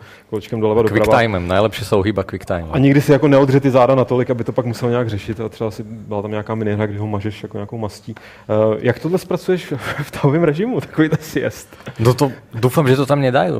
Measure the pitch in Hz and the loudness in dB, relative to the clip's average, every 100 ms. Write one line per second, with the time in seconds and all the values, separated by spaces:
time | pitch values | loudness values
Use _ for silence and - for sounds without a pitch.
0 | - - _ 107 - 117 107 107 110 104 | -18 -20 _ -8 -6 -2 2 2 2 2
1 | 107 120 117 95 87 95 110 - 104 107 | 4 4 4 0 0 2 2 -2 0 0
2 | 98 98 92 95 - 90 80 127 139 143 | 2 -2 -4 -10 -6 -6 -2 2 4 4
3 | 139 135 151 135 139 135 139 127 123 131 | 4 4 6 4 6 4 4 4 4 4
4 | 120 127 120 117 113 113 120 110 120 120 | 2 0 0 -2 -2 -4 -4 -4 -2 -2
5 | 117 101 - 110 110 - 110 104 107 110 | -2 -6 -8 -8 -8 -6 -8 -6 -14 -16
6 | 104 104 104 107 104 110 107 104 107 101 | -8 -8 -6 -6 -6 -4 -2 -2 -2 -4
7 | 107 104 107 101 107 107 101 117 107 - | -6 -4 -6 -8 -12 -12 -10 -8 -10 -10
8 | - 110 - - - 107 110 110 123 117 | -16 -16 -18 -18 -2 2 2 2 0 -2
9 | 156 185 - 180 - 185 - 139 - - | -2 -4 -2 -4 -2 -2 -4 -8 -8 -8
10 | 143 - 143 156 170 147 226 196 - - | -10 0 2 4 2 0 -2 -4 -4 0
11 | 156 156 - 147 120 - - - - - | 0 0 -4 -4 -4 -8 -18 -18 -16 0
12 | 113 123 143 113 - 113 123 165 135 135 | 2 4 0 -2 -14 -2 0 2 4 2
13 | 135 143 131 127 180 | 2 2 2 2 0